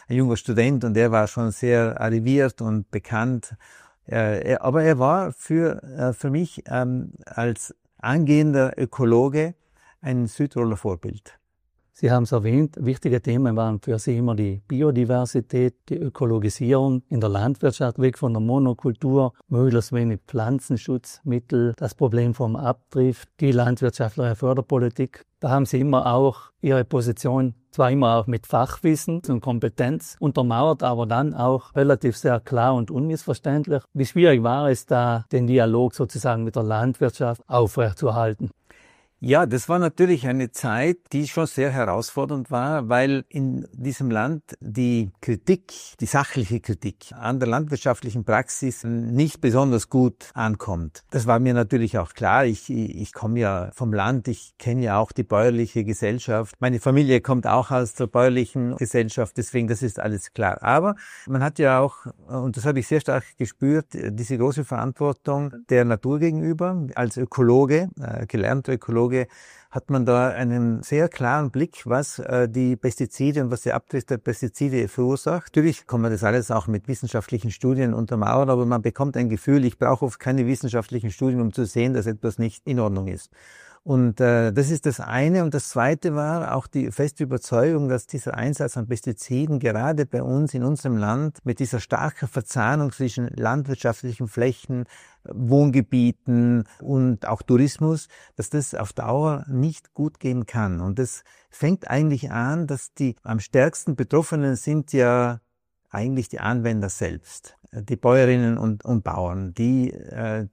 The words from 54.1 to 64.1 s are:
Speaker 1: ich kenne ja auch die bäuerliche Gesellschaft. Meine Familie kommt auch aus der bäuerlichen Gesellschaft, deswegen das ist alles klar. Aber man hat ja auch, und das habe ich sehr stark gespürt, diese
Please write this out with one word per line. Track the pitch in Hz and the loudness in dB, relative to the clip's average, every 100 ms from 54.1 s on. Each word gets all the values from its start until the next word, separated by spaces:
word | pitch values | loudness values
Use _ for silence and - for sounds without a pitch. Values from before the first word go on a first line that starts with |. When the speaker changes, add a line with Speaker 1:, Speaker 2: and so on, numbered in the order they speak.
| 131 131 | 0 -2
Speaker 1:
ich | 110 - - | -8 -10 -8
kenne | 120 123 | -4 0
ja | 117 101 | 2 2
auch | 110 | 0
die | - | -2
bäuerliche | 113 104 120 117 113 120 | 0 4 4 2 0 -2
Gesellschaft. | 104 107 104 120 - 110 110 - | -2 -2 -2 -2 -2 -4 -4 -4
Meine | 127 120 | -2 0
Familie | 135 135 143 123 | 2 4 6 4
kommt | - 127 107 | 2 0 2
auch | 113 120 | 2 2
aus | 127 120 | 0 -2
der | - 123 | -4 0
bäuerlichen | 120 127 127 120 135 120 127 | 4 4 4 0 -2 -4 -4
Gesellschaft, | 120 123 110 - 110 - | -2 0 0 -2 -4 -4
deswegen | 117 127 113 | -4 -2 -2
das | 113 | -2
ist | 123 - | -4 -4
alles | 107 104 - | -4 -4 -6
klar. | - 98 - | -2 -2 0
Aber | - 139 190 202 - - - | 2 2 2 -2 -10 -16 -4
man | 135 | -2
hat | 139 - | 0 2
ja | 143 131 | 4 4
auch, | 139 - - - - | 2 -2 -16 -18 -10
und | 127 127 113 | -6 -4 -2
das | 131 | -2
habe | 135 | 0
ich | 113 | 0
sehr | 151 | 0
stark | 143 131 - - | 0 -2 -4 -6
gespürt, | 120 - 139 156 - | -8 -2 0 0 -2
diese | - 104 | -8 -8